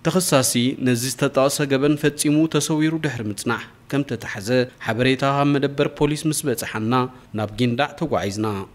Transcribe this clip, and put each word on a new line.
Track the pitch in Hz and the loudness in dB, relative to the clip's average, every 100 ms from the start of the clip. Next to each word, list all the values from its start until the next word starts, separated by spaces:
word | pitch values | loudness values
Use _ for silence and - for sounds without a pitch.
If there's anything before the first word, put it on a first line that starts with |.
ተኸሳሲ | - 180 175 139 127 123 123 - | 2 0 4 2 4 2 0 0
ነዚ | 127 120 | 0 0
ዝተጠቕሰ | 127 - 139 135 135 - 143 | -2 -2 0 2 2 2 0
ገበን | 131 147 147 | 2 2 2
ፈጺሙ | 147 147 151 151 160 | 0 0 2 2 2
ተሰዊሩ | 151 - 156 156 160 | 0 0 0 0 0
ድሕሪ | 156 117 | -4 -4
ምጽናሕ | 107 101 123 113 - - | -6 -4 -4 -4 -6 -20
ከም | - 135 | -4 -4
ተታሕዘ | - 117 - - 98 127 123 - | -2 -6 -8 -8 0 0 0 -4
ሓበሬታ | - 113 127 131 139 | -4 0 2 2 2
ካብ | 139 143 | 2 2
መደበር | 143 139 139 139 | 2 0 0 -2
ፖሊስ | - 147 151 | 0 0 0
ምስ | 156 147 | -2 -2
በጽሓና | 143 113 - 110 110 127 123 - - | -2 -4 -4 -4 0 0 0 -6 -10
ናብ | 107 107 | -6 -4
ጊንዳዕ | 107 123 120 147 | 0 0 2 -2
ተጓዒዝና። | - 165 107 98 101 110 98 98 | -2 -2 -2 -2 -4 -4 -4 -10